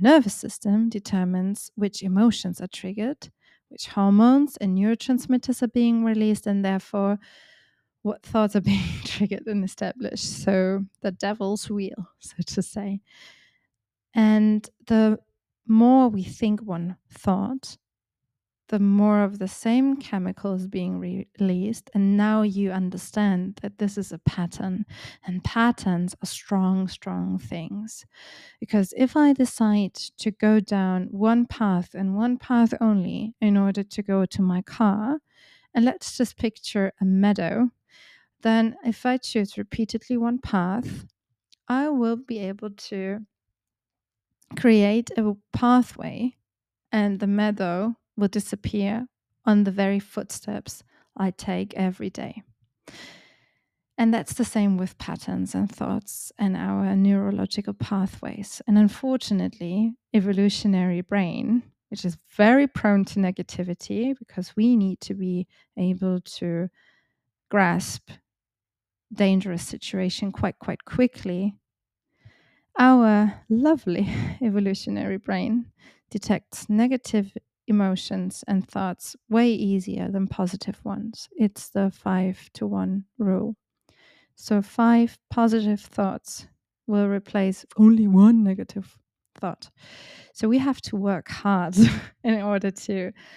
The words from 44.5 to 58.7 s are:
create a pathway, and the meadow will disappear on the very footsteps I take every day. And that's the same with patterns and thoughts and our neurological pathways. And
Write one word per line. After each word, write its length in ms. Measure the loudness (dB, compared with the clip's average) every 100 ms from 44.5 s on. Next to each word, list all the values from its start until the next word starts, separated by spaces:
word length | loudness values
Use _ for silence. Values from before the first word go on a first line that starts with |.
| 0
create 540 | 4 6 4 0 -2 -2
a 200 | -2 -4 _
pathway, 840 | -2 2 4 2 -4 -12 -6 -8 -8 _ _ _ _ _
and 280 | -2 0 -2
the 60 | -2
meadow 720 | 0 0 -2 -4 -2 -4 -6 _ -4
will 120 | -2
disappear 800 | -2 -6 -8 -6 -4 -2 -4 -8 _ _ _
on 200 | 2 4
the 60 | 4
very 280 | 0 0 -2
footsteps 840 | -4 -10 -10 -12 -10 -10 -12 -18 -20 _ _ -6
I 140 | -4
take 440 | -4 -6 -6 -6
every 360 | -4 -4 -4 -8
day. 320 | -10 -12 -14 -20 _ _ _ -20 -20 -20 -20 _ _ _ _ _ _ _ 0
And 180 | 2
that's 180 | 2 -2
the 120 | -4
same 340 | -2 0 2 2
with 200 | -2 -8
patterns 560 | -10 -10 -6 -6 -4
and 160 | -2 -4
thoughts 640 | -4 -6 -6 -6 -14 -14 -6
and 180 | -4 -2
our 400 | -4 -2 0 2
neurological 800 | 4 4 0 -4 -4 -6 -8
pathways. 880 | -8 -4 -4 -4 -6 -12 -12 -12 -8
And 120 | 2